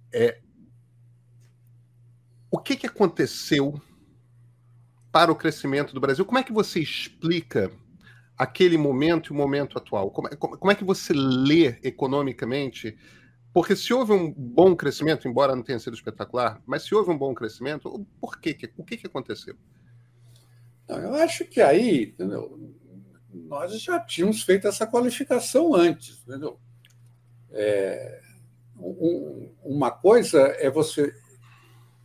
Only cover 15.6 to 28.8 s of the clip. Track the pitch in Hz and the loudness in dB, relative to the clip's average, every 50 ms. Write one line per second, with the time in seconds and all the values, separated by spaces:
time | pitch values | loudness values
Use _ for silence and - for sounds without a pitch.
15.6 | 117 - 131 113 - 127 113 - - 113 107 - 104 - - 123 123 113 110 113 | -4 -6 -6 -6 -6 -10 -12 -10 -12 -14 -10 -10 -10 -6 -4 -2 -2 -2 -4 -6
16.6 | - - 135 160 - - - 214 208 175 170 143 135 135 127 - 120 107 - - | -8 -8 -8 -6 -4 0 0 0 2 0 0 -2 -2 -4 -4 -6 -8 -10 -10 -8
17.6 | 123 139 151 143 - - - 233 202 - _ _ - 240 - - - 165 147 - | -8 -8 -8 -8 -10 -12 -12 -12 -14 -16 _ _ -14 -14 -14 -8 -6 -6 -6 -6
18.6 | - - - - 160 - 233 226 - 190 - 139 120 - 110 - - - - - | -10 -16 -16 -18 -14 -12 -12 -12 -12 -10 -10 -10 -8 -8 -10 -12 -12 -16 -20 -20
19.6 | _ _ _ _ _ _ - - _ _ _ _ _ - - _ _ _ _ _ | _ _ _ _ _ _ -20 -20 _ _ _ _ _ -20 -20 _ _ _ _ _
20.6 | - - _ _ _ - - - 170 202 247 302 320 330 - - - - - 254 | -20 -20 _ _ _ -12 -10 -8 -8 -6 0 0 0 0 0 -4 -10 -4 2 4
21.6 | 202 143 143 185 240 240 180 131 107 - - - 92 - - - - - - - | 6 6 6 6 4 4 2 2 0 -4 -6 -8 -8 -6 -6 -8 -10 -12 -14 -18
22.6 | - - - - _ _ - 190 - - _ _ _ _ - 175 165 156 151 143 | -20 -20 -20 -20 _ _ -20 -20 -20 -20 _ _ _ _ -20 -20 -14 -12 -10 -8
23.6 | 160 180 214 220 - - 359 339 339 - - 160 175 208 220 214 - - 185 196 | -8 -8 -8 -8 -6 -4 -4 -4 -4 -6 -4 0 0 0 0 0 2 2 2 2
24.6 | - 208 196 - 226 214 - 240 247 247 233 - 277 - 254 240 - - - 254 | 2 0 -2 -2 -4 -2 0 0 0 0 -2 -4 -2 -2 -2 -2 -2 0 2 2
25.6 | 330 339 277 180 170 175 156 - - - - - _ - 131 135 151 143 - - | 4 4 6 6 6 4 2 0 -6 -18 -20 -20 _ -16 -12 -10 -10 -10 -10 -12
26.6 | _ - - _ _ _ _ _ - _ _ _ _ _ _ _ _ _ - 107 | _ -20 -20 _ _ _ _ _ -20 _ _ _ _ _ _ _ _ _ -6 -2
27.6 | 104 107 104 98 95 95 - - - - - - - - - - - _ _ _ | 0 0 2 2 0 -2 -4 -8 -10 -14 -16 -20 -20 -20 -20 -20 -20 _ _ _
28.6 | _ _ - - | _ _ -20 -14